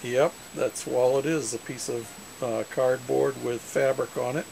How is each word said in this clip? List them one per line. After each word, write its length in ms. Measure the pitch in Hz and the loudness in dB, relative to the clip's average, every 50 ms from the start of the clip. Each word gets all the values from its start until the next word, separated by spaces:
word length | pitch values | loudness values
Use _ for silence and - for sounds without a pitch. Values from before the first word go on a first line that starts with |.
| - | -4
yep, 300 | 123 120 127 147 175 - - - - - | 0 4 4 4 4 2 -4 -18 -14 -4
that's 320 | 160 - 123 - - - | -2 -2 -2 -2 -4 -6
all 340 | 143 127 127 123 127 135 139 | -2 2 4 4 6 4 4
it 60 | 135 | 2
is, 280 | 151 165 156 131 110 120 | 2 0 0 -2 -2 -6
a 40 | 117 | -8
piece 300 | - - 139 120 - - | -8 -8 -8 -8 -6 -4
of, 180 | 123 120 117 - - - - - - - - | -4 -6 -6 -8 -14 -16 -18 -18 -10 -6 -4
uh, 220 | 120 113 113 107 - | -2 -2 -2 -4 -2
cardboard 720 | - - 131 127 127 127 123 127 135 135 135 139 131 123 120 | 0 2 4 4 4 2 0 0 2 4 4 2 2 -2 -2
with 160 | 123 120 113 | -2 -2 -4
fabric 560 | - - - 147 139 135 131 - 127 113 - 131 | -6 -2 0 2 4 4 4 2 0 -2 -2 -4
on 180 | 123 123 127 | -2 -2 -2
it 100 | 160 202 - | -4 -4 -6